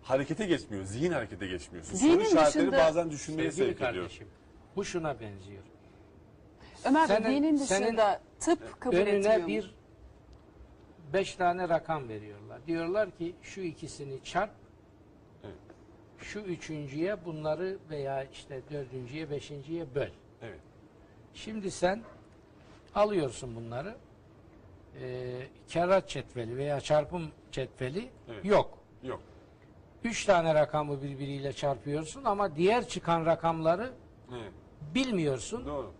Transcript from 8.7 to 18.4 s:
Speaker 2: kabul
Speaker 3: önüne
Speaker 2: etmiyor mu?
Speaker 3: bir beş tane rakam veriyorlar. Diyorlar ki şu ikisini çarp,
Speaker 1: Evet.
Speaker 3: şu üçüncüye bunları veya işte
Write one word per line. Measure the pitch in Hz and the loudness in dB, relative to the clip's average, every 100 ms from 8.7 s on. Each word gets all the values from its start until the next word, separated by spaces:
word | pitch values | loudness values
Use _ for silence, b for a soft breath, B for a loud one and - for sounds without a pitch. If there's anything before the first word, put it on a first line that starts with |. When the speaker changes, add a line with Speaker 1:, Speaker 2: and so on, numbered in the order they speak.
| - | -6
Speaker 2:
kabul | 254 180 | 2 4
Speaker 3:
önüne | 202 202 | 4 4
Speaker 2:
etmiyor | 202 220 | 6 4
mu? | 170 | 4
Speaker 3:
bir | 214 196 - - - - - - - - - - - - - 156 | -2 -4 -14 -20 -20 -20 -20 -20 -20 -20 -20 -20 -20 -20 -20 -2
beş | 180 185 - | -2 -2 0
tane | 180 175 180 | 0 2 2
rakam | 165 - 156 123 | 0 0 -4 -4
veriyorlar. | 107 104 101 110 117 139 | -10 -12 -16 -16 -16 -6
Diyorlar | 165 165 202 202 | -4 0 0 -2
ki | - 170 180 | -4 -10 -10
şu | - - | -14 -8
ikisini | 180 151 147 - 139 135 | -8 -8 -14 -12 -12 -12
çarp, | - 170 214 - - - - - - - - - | -4 -2 -2 -6 -20 -20 -20 -20 -20 -20 -20 -20
Speaker 1:
Evet. | 104 90 - - - - - - | -18 -18 -20 -20 -20 -20 -20 -18
Speaker 3:
şu | - 202 | -12 -10
üçüncüye | 202 170 - 156 147 143 180 208 175 | -6 -8 -6 -8 -8 -4 -2 -2 -8
bunları | 156 156 151 185 196 156 | -6 -4 -2 -4 -6 -10
veya | 151 135 135 | -6 -4 -4
işte | 135 - | -6 -14